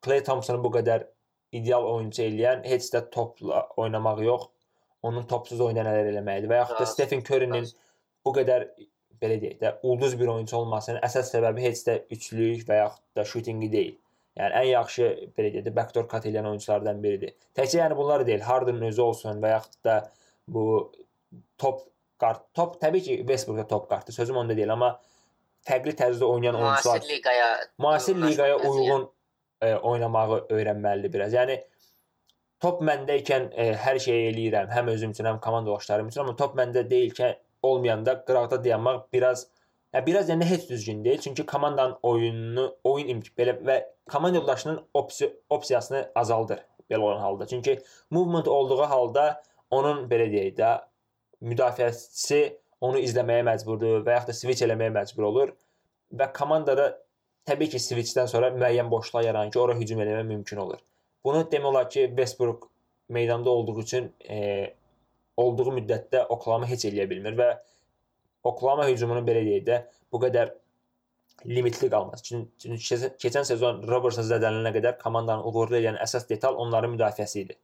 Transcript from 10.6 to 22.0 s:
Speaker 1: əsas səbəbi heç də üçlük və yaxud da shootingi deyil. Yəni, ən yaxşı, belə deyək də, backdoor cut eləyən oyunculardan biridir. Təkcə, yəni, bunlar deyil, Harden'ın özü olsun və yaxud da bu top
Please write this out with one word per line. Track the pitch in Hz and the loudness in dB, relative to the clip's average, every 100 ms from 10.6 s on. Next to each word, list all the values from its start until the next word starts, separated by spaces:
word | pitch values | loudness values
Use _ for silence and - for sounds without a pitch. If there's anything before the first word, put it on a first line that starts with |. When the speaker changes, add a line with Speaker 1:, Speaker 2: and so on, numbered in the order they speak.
| 117 110 107 117 120 | -2 -4 -4 -4 -2
Speaker 1:
əsas | 131 123 117 | -2 0 2
səbəbi | 117 110 123 | 2 2 -2
heç | 113 - | -2 -2
də | 113 - | -2 -4
üçlük | 113 - 113 113 117 113 | -14 -10 -2 -2 -2 0
və | 107 104 | 2 2
yaxud | - _ - | -2 _ -6
da | 104 | -4
shootingi | 120 117 110 110 | -4 -6 -6 -2
deyil. | 107 92 - _ _ _ - | 0 -2 -4 _ _ _ -4
Yəni, | 101 113 | -2 2
ən | 131 | 4
yaxşı, | 123 - - 120 95 95 - | 2 0 0 0 0 -8 -4
belə | 107 | -2
deyək | 104 104 | -2 -4
də, | 113 | -4
backdoor | 113 - 113 | -2 -2 -2
cut | 104 110 | -4 -4
eləyən | 107 107 | -4 -4
oyunculardan | 104 - 104 104 104 | -6 -2 -2 0 -2
biridir. | 104 98 - - _ - | -2 -2 -6 -12 _ -2
Təkcə, | 131 170 | 0 2
yəni, | 165 147 | 2 2
bunlar | 143 147 123 | 2 2 2
deyil, | 104 107 | 0 2
Harden'ın | 127 127 120 113 | 2 2 -2 -2
özü | 107 | 2
olsun | 120 113 110 104 | 2 2 -6 -2
və | 110 | 2
yaxud | 110 - - | 0 -2 -4
da | - 110 - _ _ _ - | 2 2 0 _ _ _ -8
bu | 113 110 110 92 - - _ _ - _ _ | -2 2 2 0 -14 -20 _ _ -20 _ _
top | 139 262 - _ | -4 -4 -10 _